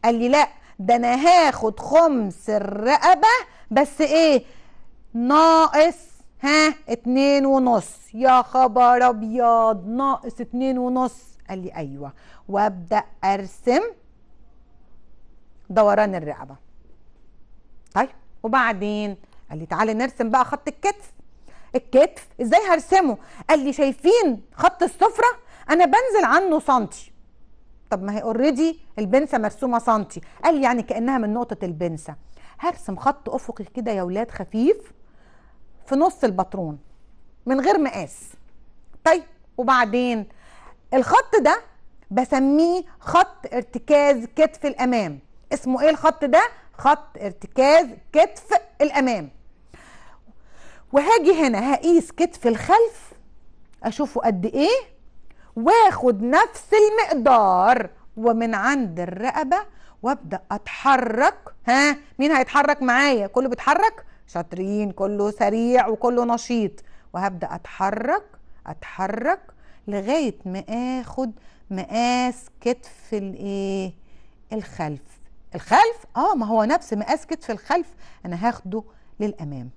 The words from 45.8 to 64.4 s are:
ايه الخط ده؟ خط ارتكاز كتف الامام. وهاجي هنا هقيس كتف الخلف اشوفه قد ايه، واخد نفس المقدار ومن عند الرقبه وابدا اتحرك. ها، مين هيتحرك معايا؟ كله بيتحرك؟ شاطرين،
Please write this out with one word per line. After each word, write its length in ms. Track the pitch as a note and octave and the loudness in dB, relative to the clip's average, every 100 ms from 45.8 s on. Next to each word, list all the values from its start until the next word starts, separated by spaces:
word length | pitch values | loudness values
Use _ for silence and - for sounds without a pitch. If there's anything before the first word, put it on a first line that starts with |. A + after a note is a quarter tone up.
ايه 80 | D4 | 2
الخط 360 | D4+ D#4+ D#4+ C#4+ | 2 0 0 2
ده؟ 180 | D4+ A#4 - - - | 2 2 -4 -20 -2
خط 400 | C4+ D4+ - - | 0 0 -2 -12
ارتكاز 720 | G3 F3+ - - C4+ D#4+ D4 - - | -12 -12 -10 2 6 6 4 -8 -2
كتف 300 | D4+ E4+ - - A4+ - _ | 2 2 0 -2 -2 -2 _
الامام. 480 | D4 C#4+ B3+ A3 C#3+ - - _ _ - - - - - - - - - - - - | 0 2 0 -2 -8 -16 -20 _ _ -20 -20 -20 -20 -20 -20 -20 -20 -20 -20 -20 -2
وهاجي 400 | C#4 D4 A4+ D#4+ E4 C#4+ | 0 4 4 4 4 2
هنا 260 | G#3 B3 | 0 -2
هقيس 380 | C#4+ E4 E4+ - | 0 4 2 2
كتف 360 | - E4+ - A#3+ | -4 -4 0 -2
الخلف 640 | A3 - G4+ A#4 - - - - - - - - - | -2 2 4 4 -2 -20 -20 -20 -20 -20 -20 -20 -10
اشوفه 380 | A3 - C#4+ - | -10 -4 -6 -2
قد 240 | A#3 F#3+ G#3+ | -2 -2 -4
ايه، 520 | A#3+ D#4 C5 A4+ - - - - - - - | -2 0 0 -4 -20 -20 -20 -20 -20 -16 -4
واخد 680 | A#3 A4+ G#4 - B3+ G3+ | 2 4 4 4 -2 0
نفس 460 | A#3 C#4+ A4+ - - | 0 2 0 -4 0
المقدار 1160 | G#4+ G#4+ G#4+ G#4+ D#4 A#3+ A#3+ G3+ F3+ G3 B3+ G3+ - - - | 4 4 2 0 0 4 4 4 4 4 2 0 -12 -20 -2
ومن 380 | A#3 A3+ A#3 G#3+ | 0 0 -2 -2
عند 440 | A3 C#4+ A3 E3 | -2 -2 -4 -6
الرقبه 580 | F3 F#3 A#3+ - C#4+ F4+ G#4 - - - | -8 -6 -6 -4 -2 -2 -4 -20 -20 -8
وابدا 380 | A#3 C#4+ D#3+ F#3 - | -6 -6 -8 -12 -10
اتحرك. 840 | G#3 - - C4+ C4 B3 A3+ D4+ - - - - | -12 -10 -4 0 2 0 0 0 0 -20 -12 0
ها، 300 | B3+ D4 C#4+ - - | 2 2 -2 -10 -4
مين 120 | C#4+ | 0
هيتحرك 500 | D4 B3+ C#4+ C#4+ D4 | 0 2 0 0 0
معايا؟ 460 | B3+ B3 C#4+ B3 G3 | 0 0 2 0 -2
كله 220 | B3 C4 | -2 -2
بيتحرك؟ 560 | A#3+ - D#4 A4 - - - - | -4 0 2 0 -2 -20 -20 -12
شاطرين، 640 | F3 | -10